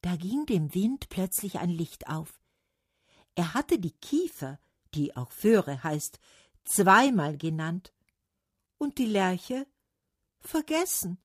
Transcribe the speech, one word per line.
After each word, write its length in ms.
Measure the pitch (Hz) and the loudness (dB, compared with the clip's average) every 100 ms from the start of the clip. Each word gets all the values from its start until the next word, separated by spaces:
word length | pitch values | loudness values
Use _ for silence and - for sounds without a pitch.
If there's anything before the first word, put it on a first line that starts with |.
Da 160 | 175 180 | -2 -4
ging 300 | 175 262 302 | -2 -2 0
dem 280 | 202 156 | 0 0
Wind 340 | 175 208 269 - | 0 0 -2 -6
plötzlich 500 | - 185 - 202 185 | -4 -4 -4 -6 -4
ein 120 | 175 | -4
Licht 380 | 165 165 - - | -2 -4 -8 -10
auf. 320 | 160 156 - _ _ _ _ _ _ _ _ _ - | -8 -8 -16 _ _ _ _ _ _ _ _ _ -4
Er 180 | 170 | -2
hatte 240 | 220 294 320 | -2 0 0
die 140 | 175 | 0
Kiefer, 640 | - - 285 359 - 135 143 _ _ _ | -8 -4 -2 -2 -6 -10 -10 _ _ _
die 200 | 156 143 - | -4 -4 -4
auch 140 | 123 | -10
Föhre 540 | - 208 220 160 139 | 0 4 4 4 -4
heißt, 340 | 165 151 - - _ _ _ _ | -4 -4 -6 -14 _ _ _ _
zweimal 720 | - - 190 196 269 233 147 147 | -4 2 8 8 8 4 0 -2
genannt 560 | 165 156 160 175 - _ _ _ _ _ _ _ _ _ | -4 -4 -4 -6 -10 _ _ _ _ _ _ _ _ _
und 200 | 294 - | -6 -2
die 80 | 233 | 0
Lerche 600 | 202 185 180 - 254 277 _ _ _ _ _ _ _ | 2 2 0 -4 -8 -8 _ _ _ _ _ _ _
vergessen. 760 | - 320 302 311 359 - 185 185 | -4 -4 -2 -2 -2 -2 -4 -8